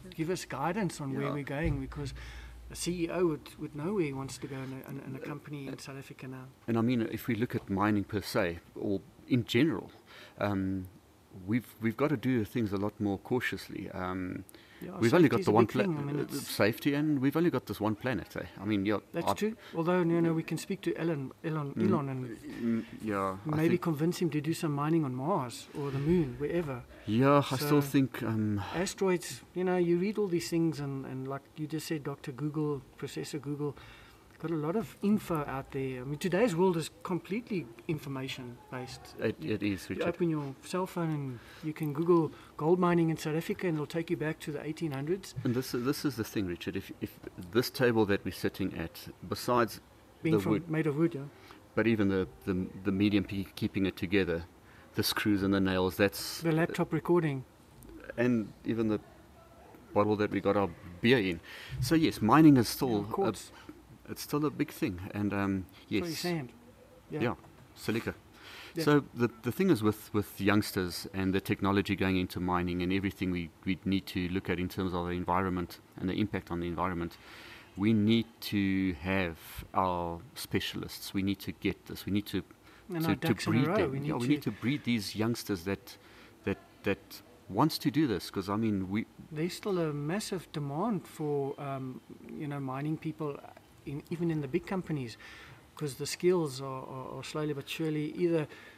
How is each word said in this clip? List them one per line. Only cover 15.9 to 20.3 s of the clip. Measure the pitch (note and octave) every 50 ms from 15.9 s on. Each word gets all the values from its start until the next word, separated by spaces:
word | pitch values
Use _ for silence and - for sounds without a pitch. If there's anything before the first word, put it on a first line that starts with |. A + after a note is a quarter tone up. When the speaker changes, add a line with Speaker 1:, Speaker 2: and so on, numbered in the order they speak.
| D#3+ D3
Speaker 1:
I |
mean, | C#3+ C#3+ C#3+ D3
Speaker 2:
uh, | -
Speaker 1:
it's | - - C#3+ A#2+ -
Speaker 2:
safety, | - - G#3 G3+ - - - D3 C#3
and | C#3+ D3+ D#3 D3+ C#3
we've | B2 C#3 C#3 D#3+
only | E3+ F3
got | C#3 B2+ -
this | - G#2 -
one | G#2 G#2+ G#2+
planet, | - - B2+ C3 - - - - -
eh? | - F2+ - -
I | F#2+
mean, | G#2 A2 G2+ F#2+
yeah, | G2+ G#2+ G2 - - -
Speaker 1:
That's | E3+ E3+ F#3+
Speaker 2:
I | G3
Speaker 1:
true. | - G3+ G#3+ A3 - - - -
Although, | E3 E3 E3 F3+ F3+
you | F3 E3+ E3 E3+
know, | E3+ E3